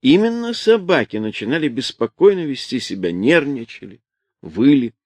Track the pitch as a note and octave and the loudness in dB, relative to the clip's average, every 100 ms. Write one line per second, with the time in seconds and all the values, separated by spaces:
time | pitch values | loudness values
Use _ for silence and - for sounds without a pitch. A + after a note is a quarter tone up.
0 | B2+ F3+ A3 A#3 A#3 A#3 - A3+ F3+ F3 | 4 4 4 -2 -6 -4 2 2 4 0
1 | A2 G#2+ G#2+ - G#2+ D#3 D3+ A#2 B2 - | 0 -4 -6 -6 -4 -2 -2 -4 -8 -6
2 | A2+ _ F#3 G3 D#3+ C3 - B2+ - G2 | -6 _ 4 4 -4 -8 -8 -8 -8 -6
3 | F2+ F2 A2 E3+ C#3+ C#3 A2+ - - E2+ | -4 -2 2 2 0 -8 -12 -18 -20 -20
4 | _ _ _ _ F2 D#2+ C3 C#3+ A#2+ _ | _ _ _ _ -14 0 2 4 0 _